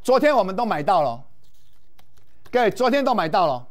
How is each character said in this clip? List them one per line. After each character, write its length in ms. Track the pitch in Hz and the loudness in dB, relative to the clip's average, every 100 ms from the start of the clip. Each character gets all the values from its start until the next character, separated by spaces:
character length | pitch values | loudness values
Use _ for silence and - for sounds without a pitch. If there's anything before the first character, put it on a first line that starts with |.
昨 180 | - 254 | 4 4
天 160 | 302 | 6
我 80 | 269 | 4
们 120 | 185 | 2
都 100 | 190 | -2
买 180 | 233 165 | -2 0
到 180 | 147 180 | 2 2
了。 220 | 139 117 - - - - - - - - - - - - - | 2 -2 -10 -14 -14 -14 -14 -14 -14 -14 -14 -14 -14 -14 -2
各 100 | 247 | 2
位， 80 | 226 | 2
昨 200 | 185 247 | 2 2
天 140 | 277 | 2
都 100 | 269 | 2
买 140 | 226 160 | 2 2
到 200 | 190 165 | 2 2
了。 200 | 123 - | 0 -8